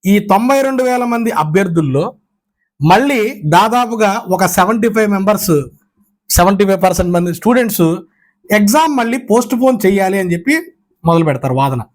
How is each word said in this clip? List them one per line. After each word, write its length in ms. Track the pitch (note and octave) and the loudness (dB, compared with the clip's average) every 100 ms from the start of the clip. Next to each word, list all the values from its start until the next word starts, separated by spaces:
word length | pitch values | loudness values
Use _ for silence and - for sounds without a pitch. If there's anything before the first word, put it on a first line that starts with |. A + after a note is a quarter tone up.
| F#3 | 2
ఈ 140 | G3+ | 0
తొంభై 420 | G3+ G3 B3 C4+ | 2 0 2 0
రెండు 220 | C4+ C4 | 0 -2
వేల 200 | B3+ B3 | -2 0
మంది 280 | A#3+ A#3 A#3 | -2 -2 -2
అభ్యర్థుల్లో 840 | - D#3 E3 G3 E3+ D3+ C3 F#3+ - _ _ _ _ _ _ | -2 -2 0 0 -2 -2 -2 -4 -8 _ _ _ _ _ _
మళ్ళీ 600 | D3 F#3 C#4 C4+ G#3+ C#4 D3+ | 2 4 2 -2 -4 -6 0
దాదాపుగా 760 | E3+ G#3+ B3 B3 A3+ G#3+ G3+ F#3 | 2 2 0 -2 -2 -2 -2 -4
ఒక 180 | F3+ F#3 | -2 -2
సెవెంటీ 440 | F3+ F#3 A3+ A3+ | 0 0 2 0
ఫైవ్ 220 | G#3+ G#3+ | 0 0
మెంబర్స్, 520 | G3+ G3 G3+ - D3+ C3 _ _ _ _ _ _ | 0 0 -2 0 -2 -2 _ _ _ _ _ _
సెవెంటీ 360 | - F3 G3 G3 | 2 2 2 0
ఫైవ్ 180 | F#3+ | 0
పర్సెంట్ 280 | F#3 F#3 F3+ | 0 0 0
మంది 220 | F3 F3 | 0 -2
స్టూడెంట్స్ 480 | E3+ A3 B3 A#3 - E3 E3+ - _ _ _ _ | -2 0 0 0 0 0 0 -8 _ _ _ _
ఎగ్జామ్ 460 | G#3 G3+ C#4 D#4+ C#4 | 0 2 2 2 0
మళ్ళీ 200 | A3+ B3 | -2 -4
పోస్ట్ 380 | - A3 B3 B3+ | 0 0 0 0
పోన్ 180 | C4 B3 F#3+ | 2 2 2
చేయాలి 340 | G3 F#3+ G3 | 2 0 -2
అని 140 | F#3 | -2
చెప్పి 280 | E3+ F3 D#4 E4+ _ _ _ D#3+ | -4 -2 -2 -4 _ _ _ 0
మొదలు 200 | E3+ E3 | 2 2
పెడతారు 280 | C3 C3+ | -2 -2
వాదన. 280 | C3 C#3 B2+ A2 | -2 -2 -2 -8